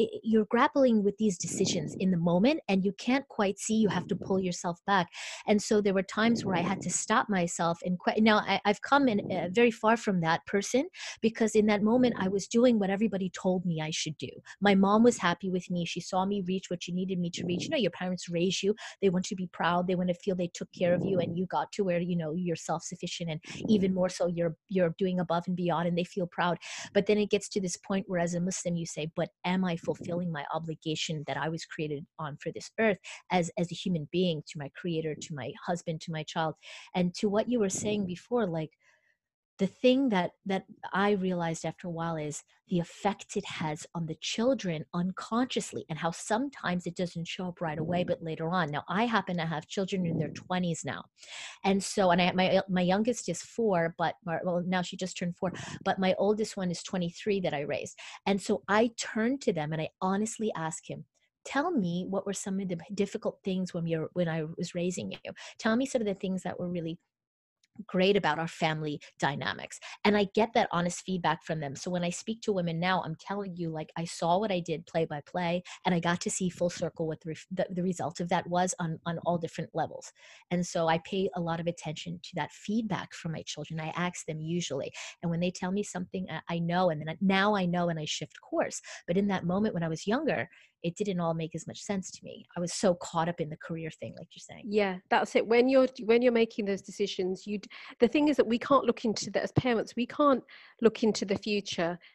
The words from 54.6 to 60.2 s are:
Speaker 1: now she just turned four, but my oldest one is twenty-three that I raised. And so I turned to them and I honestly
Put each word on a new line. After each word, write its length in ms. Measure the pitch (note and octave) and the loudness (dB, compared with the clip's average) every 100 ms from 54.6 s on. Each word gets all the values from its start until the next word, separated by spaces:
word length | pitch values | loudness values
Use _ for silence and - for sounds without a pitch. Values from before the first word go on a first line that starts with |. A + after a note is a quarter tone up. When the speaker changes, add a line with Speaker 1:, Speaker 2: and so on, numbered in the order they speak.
| F3 | 0
Speaker 1:
now 140 | F#3 | 0
she 160 | F3+ F#3+ | -2 -6
just 220 | F#3 - | -8 -4
turned 180 | F3+ E3+ | -6 -2
four, 160 | F#3 - - - | -4 -4 -8 -4
but 140 | - F#3+ | -2 2
my 160 | F#3+ - | 2 2
oldest 400 | G3+ G#3+ G#3+ - | 2 2 -2 -4
one 140 | F#3 | -4
is 120 | E3 | -4
twenty-three 580 | - F#3 F3 - - G3+ | -4 -4 -4 -4 -2 0
that 120 | F3 | 0
I 80 | D3 | -2
raised. 380 | C#3+ C#3 - - - - | -2 -4 -6 -12 -18 -4
And 160 | - G3 | 0 0
so 220 | - G3 - | 0 -2 2
I 260 | G3+ A#3+ - | 4 4 0
turned 460 | - A3+ A3 C4+ | -6 -2 0 0
to 100 | - | 0
them 220 | E3+ D3+ | 0 -2
and 80 | D#3 | -2
I 80 | D#3 - | -4 -4
honestly 500 | F#3 G3 | -2 0